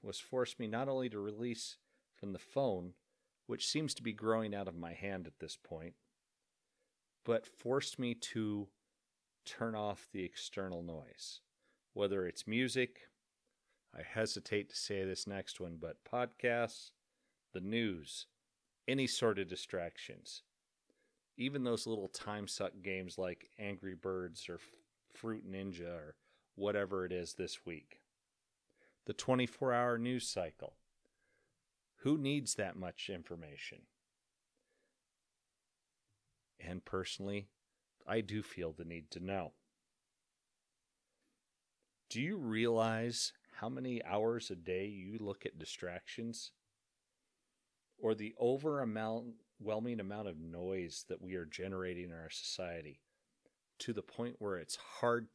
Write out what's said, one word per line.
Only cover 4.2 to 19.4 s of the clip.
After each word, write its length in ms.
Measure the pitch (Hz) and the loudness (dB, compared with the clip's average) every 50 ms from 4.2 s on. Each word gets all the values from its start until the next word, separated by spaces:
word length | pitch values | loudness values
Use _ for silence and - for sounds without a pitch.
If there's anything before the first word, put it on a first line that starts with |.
| 110 110 110 113 110 107 101 | 4 6 6 6 4 2 0
out 120 | 101 98 92 | -2 -2 -2
of 80 | 82 | -4
my 180 | 85 85 85 85 | -4 -6 -6 -6
hand 340 | - 98 101 98 92 85 76 | -4 -4 -2 -2 -2 -4 -6
at 120 | - _ | -10 _
this 180 | - 78 - - | -10 -10 -10 -12
point, 320 | - - 85 80 80 87 - - _ _ _ _ _ _ _ _ _ _ _ _ _ _ _ _ _ _ _ _ _ _ _ _ _ | -10 -10 -8 -8 -8 -10 -12 -14 _ _ _ _ _ _ _ _ _ _ _ _ _ _ _ _ _ _ _ _ _ _ _ _ _
but 220 | 120 117 113 - | 2 2 2 2
forced 540 | - - - - 120 127 139 139 - - - | -2 -10 -8 -2 2 2 2 2 0 -2 -2
me 160 | 127 120 117 | 0 0 0
to 520 | 113 - - - 113 110 104 104 104 104 101 - _ _ _ _ _ _ _ _ _ _ _ _ _ _ | -2 -4 -4 -2 0 2 2 0 0 -2 -6 -10 _ _ _ _ _ _ _ _ _ _ _ _ _ _
turn 300 | - - - 117 113 110 | -12 -6 -2 -2 0 0
off 320 | 107 104 104 101 - - - | 0 0 0 -2 -2 -6 -8
the 120 | - 98 92 | -4 -4 -4
external 580 | 87 - - - - - 101 98 95 90 85 | -2 -4 -6 -8 -6 -4 -4 -2 -2 -2 -4
noise, 600 | 87 85 82 78 69 - - - - - - - - _ _ _ _ _ _ _ _ _ _ | -4 -6 -6 -8 -8 -12 -14 -12 -12 -12 -12 -12 -16 _ _ _ _ _ _ _ _ _ _
whether 320 | - 101 98 98 98 92 | 2 4 4 4 4 2
it's 220 | 87 - - - - | 0 0 -4 -2 2
music, 640 | 107 117 131 127 - 131 127 120 - - - - _ _ _ _ _ _ _ _ _ _ _ _ _ _ _ _ - | 4 4 4 4 4 4 2 2 0 -8 -20 -20 _ _ _ _ _ _ _ _ _ _ _ _ _ _ _ _ -12
I 60 | - | -10
hesitate 680 | 82 - - 113 110 107 - 101 - - 107 104 101 - | -10 -2 2 2 2 2 2 -2 -2 0 0 0 0 0
to 60 | - | -4
say 280 | - - - 101 98 95 | -6 -2 0 0 0 2
this 240 | 95 92 - - 104 | 0 0 -2 -2 -2
next 320 | 101 98 92 - - - | -4 -4 -4 -6 -6 -6
one, 180 | 92 87 85 82 | -6 -6 -6 -6
but 240 | 80 82 80 - _ | -6 -6 -8 -10 _
podcasts, 880 | - - 123 123 117 - - - 123 117 120 117 113 - - - - - _ _ _ _ _ _ _ _ _ _ _ - | -4 0 0 0 0 -2 2 2 4 4 4 4 2 0 -6 -14 -16 -18 _ _ _ _ _ _ _ _ _ _ _ -8
the 80 | 92 | -6
news, 640 | 90 98 110 117 117 107 92 82 73 73 - - - - _ _ _ _ _ _ _ _ _ _ _ - | -2 2 2 4 4 4 2 -2 -4 -8 -10 -10 -10 -12 _ _ _ _ _ _ _ _ _ _ _ 2
any 200 | 127 139 135 123 | 2 4 4 2
sort 320 | - - 127 113 104 | 4 4 6 6 6
of 100 | 95 | 4